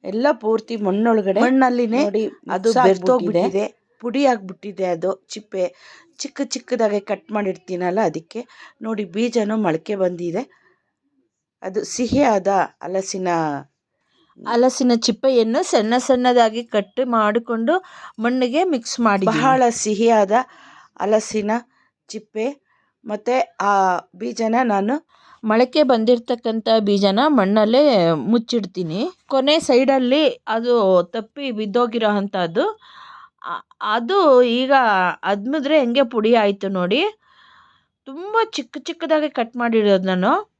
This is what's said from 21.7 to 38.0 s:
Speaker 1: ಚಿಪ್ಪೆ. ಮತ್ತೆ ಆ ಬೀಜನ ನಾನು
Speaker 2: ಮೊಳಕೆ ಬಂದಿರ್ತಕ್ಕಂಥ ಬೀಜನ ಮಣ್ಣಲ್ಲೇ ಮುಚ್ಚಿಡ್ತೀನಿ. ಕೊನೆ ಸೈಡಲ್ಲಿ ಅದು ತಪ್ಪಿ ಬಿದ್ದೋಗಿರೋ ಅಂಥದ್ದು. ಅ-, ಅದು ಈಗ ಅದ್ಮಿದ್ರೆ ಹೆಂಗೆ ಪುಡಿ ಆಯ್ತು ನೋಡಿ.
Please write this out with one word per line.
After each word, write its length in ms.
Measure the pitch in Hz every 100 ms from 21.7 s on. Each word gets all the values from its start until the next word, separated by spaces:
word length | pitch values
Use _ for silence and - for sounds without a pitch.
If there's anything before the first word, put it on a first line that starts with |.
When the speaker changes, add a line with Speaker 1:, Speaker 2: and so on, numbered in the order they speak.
| _ _ _ _
Speaker 1:
ಚಿಪ್ಪೆ. 560 | 214 _ 214 233 285 _ _ _ _ 226
ಮತ್ತೆ 340 | 208 226 254 - _
ಆ 380 | 202 202 190 180 - 180
ಬೀಜನ 400 | 233 226 226 226
ನಾನು 500 | 254 196 202 294 _ _ _ _ 220
Speaker 2:
ಮೊಳಕೆ 380 | 220 254 311
ಬಂದಿರ್ತಕ್ಕಂಥ 840 | 277 240 220 240 240 240 233 226 226 226
ಬೀಜನ 400 | 202 202 196 202 294
ಮಣ್ಣಲ್ಲೇ 840 | 269 190 214 214 247 294 214 165
ಮುಚ್ಚಿಡ್ತೀನಿ. 1000 | 160 185 240 233 240 190 185 170 175 330 - _
ಕೊನೆ 320 | 269 269 320
ಸೈಡಲ್ಲಿ 840 | 302 247 269 269 247 285 302 - -
ಅದು 560 | 226 240 240 190 180
ತಪ್ಪಿ 480 | 175 233 220 - 277
ಬಿದ್ದೋಗಿರೋ 580 | 214 214 226 240 226 220
ಅಂಥದ್ದು. 600 | 208 196 196 170 175 381
ಅ-, 1080 | 427 - - - - - _ - 170 - _
ಅದು 600 | 208 226 233 392 320 254
ಈಗ 300 | 247 240 262 277 233 190 180 156
ಅದ್ಮಿದ್ರೆ 560 | 185 202 220 302 277 311
ಹೆಂಗೆ 240 | 240 247
ಪುಡಿ 320 | 277 233 220 233
ಆಯ್ತು 340 | 208 202 196
ನೋಡಿ. 360 | 190 180 240 403 415 _ _ _ _ _ _ _ _